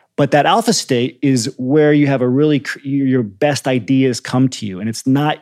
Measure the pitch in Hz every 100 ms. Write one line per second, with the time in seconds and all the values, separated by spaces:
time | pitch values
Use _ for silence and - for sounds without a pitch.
0 | _ - 139 147 151 202 220 196 - 123
1 | 123 - 143 131 113 - 127 151 151 147
2 | 143 135 123 131 151 147 - - 139 139
3 | 135 131 107 98 147 139 139 131 107 135
4 | 131 120 - 127 131 - 107 92 107 110
5 | - 135 147 147